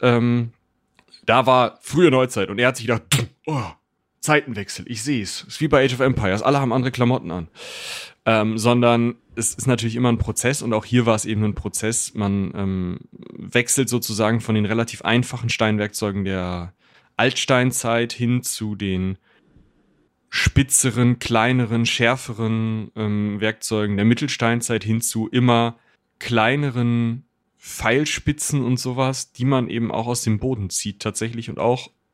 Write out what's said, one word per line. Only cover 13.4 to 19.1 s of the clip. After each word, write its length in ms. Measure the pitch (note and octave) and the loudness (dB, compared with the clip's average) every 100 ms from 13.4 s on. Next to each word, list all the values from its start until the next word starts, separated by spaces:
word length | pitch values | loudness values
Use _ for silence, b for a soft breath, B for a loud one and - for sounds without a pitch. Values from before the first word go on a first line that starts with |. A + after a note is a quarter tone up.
| - A#2+ A#2+ - A#2+ | -2 -2 0 0 0
sozusagen 500 | A#2+ - G#2+ G#2+ A#2 | 0 -2 0 2 0
von 140 | - A2 | 0 0
den 100 | G#2 | 2
relativ 360 | A2+ A#2 - | 0 -2 -4
einfachen 460 | - A#2 A#2+ A#2+ A2+ | 0 2 0 -4 -4
Steinwerkzeugen 760 | - A2 G#2+ G#2 - G#2 G2 | 0 2 0 -2 -4 -4 -2
der 500 | G2 F#2+ F2+ F2+ F2 - _ _ _ - | -2 -2 -4 -6 -8 -14 _ _ _ 0
Altsteinzeit 960 | A#2+ - - B2+ B2+ B2 A#2 A#2 A#2+ | 0 0 0 2 2 0 -2 0 -2
hin 280 | - A#2+ B2 | -2 -2 0
zu 320 | - - G#2+ G2+ | -2 -6 -6 -4
den 420 | G2+ F#2 F#2 | -4 -2 -2